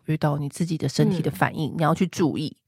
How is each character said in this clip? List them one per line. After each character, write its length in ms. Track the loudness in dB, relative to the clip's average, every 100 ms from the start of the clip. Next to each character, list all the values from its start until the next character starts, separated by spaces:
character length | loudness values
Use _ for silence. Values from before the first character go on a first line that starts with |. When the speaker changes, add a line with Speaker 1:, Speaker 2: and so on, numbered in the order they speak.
| -2
Speaker 1:
虑 120 | 0
到 220 | 0 0
你 100 | -4
自 160 | -4 -4
己 100 | -2
的 140 | -2
身 180 | 2 2
体 100 | 2
的 80 | -2
反 260 | 0 0 0
应， 140 | -4
Speaker 2:
嗯。 20 | 0
Speaker 1:
你 60 |
要 100 | 2
去 140 | 2 0
注 320 | 2 0 0
意。 180 | -6 -10